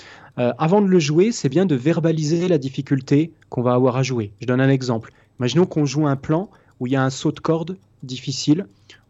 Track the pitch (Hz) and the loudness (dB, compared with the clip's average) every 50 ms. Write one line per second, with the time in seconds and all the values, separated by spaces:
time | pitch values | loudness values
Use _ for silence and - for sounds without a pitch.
0 | - - - - - - _ 127 123 120 117 - 156 160 196 208 202 185 185 175 | -20 -20 -20 -20 -20 -12 _ -2 -2 -2 0 0 0 2 4 4 4 4 4 4
1 | 147 143 151 170 202 240 233 - - 131 127 175 196 165 143 120 123 165 170 175 | 4 4 4 4 2 2 0 -2 -4 0 2 2 2 2 0 0 0 0 0 2
2 | 151 165 165 160 151 147 170 170 180 180 170 139 131 135 - 147 139 - 143 131 | 0 0 0 0 0 0 0 0 2 0 0 0 0 -4 -6 -8 -4 -2 -2 -2
3 | 135 - 143 143 165 165 - _ _ _ - 127 117 123 123 123 131 127 117 131 | 0 0 2 2 2 -2 -6 _ _ _ -6 -2 0 2 2 4 2 2 2 0
4 | 131 131 127 117 104 101 - - 113 123 123 127 135 135 135 135 127 127 117 110 | -2 0 -2 -4 -4 -6 -10 -8 -4 -2 0 2 2 2 2 0 0 -4 -4 -4
5 | - - - _ _ _ _ - 123 120 127 165 180 - - 156 147 131 131 151 | -6 -12 -20 _ _ _ _ -4 -4 0 2 2 2 2 0 -2 -2 0 0 0
6 | 151 143 135 135 - - 156 170 208 - _ _ _ _ _ - 127 123 135 135 | 0 0 -2 -2 -2 -2 -2 -2 -2 -6 _ _ _ _ _ -8 -4 -2 0 0
7 | 135 131 135 - - 151 147 - - 165 165 165 165 165 190 - _ _ _ _ | 0 0 -2 -2 -4 -4 -4 -2 -2 -2 -2 -2 -4 -8 -10 -14 _ _ _ _
8 | 143 127 131 - - 143 135 - - 147 151 185 196 - _ _ _ - - _ | -14 -14 -14 -10 -8 -8 -8 -4 0 0 0 0 0 -6 _ _ _ -20 -20 _
9 | _ | _